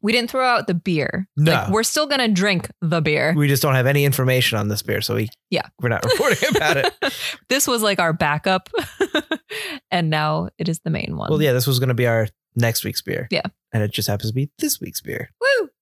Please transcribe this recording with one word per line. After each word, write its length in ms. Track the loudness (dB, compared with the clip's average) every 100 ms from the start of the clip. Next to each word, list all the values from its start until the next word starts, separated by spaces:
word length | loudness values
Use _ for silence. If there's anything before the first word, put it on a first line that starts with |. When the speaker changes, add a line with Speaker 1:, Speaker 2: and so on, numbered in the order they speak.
Speaker 1:
We 120 | 2
didn't 180 | 0 0
throw 160 | 0 2
out 220 | 0 0
the 60 |
beer. 540 | -2 0 0 0 -4 -6 2
Speaker 2:
No. 160 | 4
Speaker 1:
Like, 160 | 4 2
we're 120 | 0
still 240 | 0 -2 0
gonna 220 | 0 2
drink 420 | 2 2 0 -4 -6
the 220 | -2 0
beer. 320 | 2 2 2 2
Speaker 2:
We 120 | 4
just 140 | 4
don't 120 | 4
have 120 | 4 4
any 180 | 4
information 540 | 2 2 2 2 2 0
on 100 | -2
this 120 | -4
beer, 200 | -2 -4
so 140 | -2 -2
we, 120 | -4 -8 _
Speaker 1:
Yeah. 160 | -6 -6 _
Speaker 2:
we're 100 | -2
not 140 | -2
<laughs> 60 | 0
reporting 380 | 0 2 2 2 2
about 200 | 2 2
it. 140 | 0 -2
Speaker 1:
<laughs> 460 | -6 -4 -10 -10 _
This 180 | 0 0
was, 160 | 0
like, 160 | 0 2
our 160 | 0
backup, 560 | 2 2 0 0 -2 -2 -6 -6 -4 -2 -2 -4
<laughs> 560 | -8 _ -12 -10 -12 _
and 180 | -2 0
now 400 | 0 0 -2 -4 _
it 100 | -4
is 120 | -4
the 60 | -4
main 260 | -4 -4 -6
one. 120 | -2
Speaker 2:
Well, 140 | 2
yeah, 100 | 2
this 140 | 2 2
was 140 | 0
gonna 120 | 0
be 140 | 2 2
our 220 | 2 0 _ _
next 300 | 0 0 0
week's 180 | -4 -8
beer. 260 | -6 -8 -4
Speaker 1:
Yeah. 120 | -4 -4 _ _
Speaker 2:
And 100 | -2
it 80 | -2
just 180 | -2 -4
happens 220 | -2 -2
to 40 |
be 160 | -4 -6 _
this 220 | -4 -4
week's 200 | -6 -10
beer. 300 | -8 -8 -10 _
Speaker 1:
Woo! 280 | 0 0 -2 _